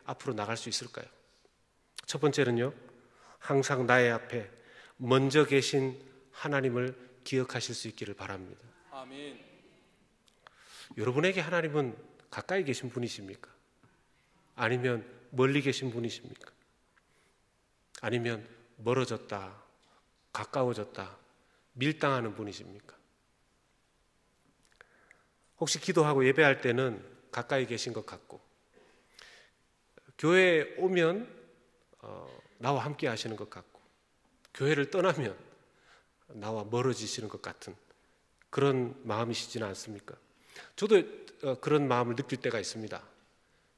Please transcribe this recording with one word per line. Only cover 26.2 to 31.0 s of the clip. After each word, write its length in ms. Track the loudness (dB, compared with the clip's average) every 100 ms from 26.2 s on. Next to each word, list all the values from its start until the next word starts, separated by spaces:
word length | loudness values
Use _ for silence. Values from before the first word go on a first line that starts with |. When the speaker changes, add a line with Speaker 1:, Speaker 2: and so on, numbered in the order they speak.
| 6
Speaker 1:
예배할 340 | 8 6 6
때는 460 | 2 2 0 -2 -10 -20 _
가까이 360 | -8 -2 -2 -2
계신 260 | -4 -6
것 120 | -8
같고, 360 | -10 -14 -18 -20 _ _ _ _ -20 _ _ -20 -20 -20 -20 _ _ _ _ _ -20 -2
교회에 560 | 4 6 8 6 2 0
오면, 520 | 2 4